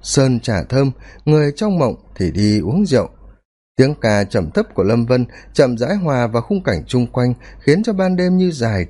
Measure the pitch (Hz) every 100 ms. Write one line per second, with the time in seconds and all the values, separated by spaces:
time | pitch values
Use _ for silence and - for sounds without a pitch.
0 | - - 135 120 - 98 78 131 139 -
1 | - - - 151 147 143 214 180 127 -
2 | - - 87 82 104 107 78 160 196 127
3 | 90 - - - _ _ _ - 131 147
4 | 113 104 98 107 80 202 220 - 101 117
5 | 117 127 120 - - - 131 117 123 202
6 | 170 127 117 117 - 202 160 85 - 127
7 | 120 127 123 120 - - - 165 226 190
8 | 185 180 180 185 185 151 113 101